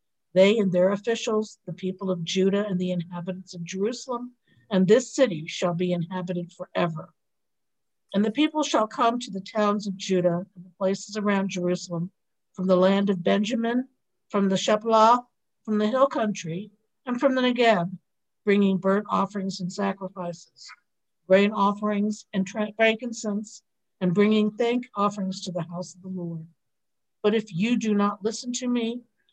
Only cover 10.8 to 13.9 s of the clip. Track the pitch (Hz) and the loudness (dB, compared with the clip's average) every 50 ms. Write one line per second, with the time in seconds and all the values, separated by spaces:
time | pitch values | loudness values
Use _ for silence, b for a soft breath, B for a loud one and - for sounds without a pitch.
10.8 | 196 190 196 190 - - 202 214 202 208 202 196 196 196 - 185 175 180 180 175 | -2 -2 -2 -4 -6 -10 -8 -4 -2 0 0 0 -2 -2 -4 -4 -2 -2 -2 -4
11.8 | - 180 170 165 175 190 - _ _ _ _ _ _ _ _ - 185 185 185 180 | -6 -6 -6 -6 -6 -8 -10 _ _ _ _ _ _ _ _ -4 0 2 4 4
12.8 | 185 190 196 202 202 196 190 175 170 196 196 208 214 208 247 226 226 233 240 247 | 4 4 4 4 2 0 0 0 0 0 2 2 0 0 -2 -2 0 0 0 -2
13.8 | 262 - | -2 -4